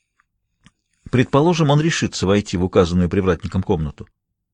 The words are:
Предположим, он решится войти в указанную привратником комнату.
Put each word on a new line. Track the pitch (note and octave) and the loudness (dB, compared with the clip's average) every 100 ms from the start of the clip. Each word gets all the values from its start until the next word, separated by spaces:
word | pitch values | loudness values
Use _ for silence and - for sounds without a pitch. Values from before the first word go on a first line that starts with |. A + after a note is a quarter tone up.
| _ _ _ _ _ _ _ _ _ _ - | _ _ _ _ _ _ _ _ _ _ -4
Предположим, | A#2+ B2+ C#3 D#3+ E3 D3+ | 0 2 2 2 2 2
он | D3 | 2
решится | E3 - G#2+ - F#2 | 0 -2 -4 -2 0
войти | G#2 G#2 F#2 | 0 0 -4
в | |
указанную | F#2 G#2+ E2+ F2+ F2+ | 0 2 2 2 0
привратником | G2 F#2 E2 - F#2+ | 0 0 -2 -4 -4
комнату. | G2 F2+ D2+ - - _ _ _ _ | -2 -2 -4 -10 -20 _ _ _ _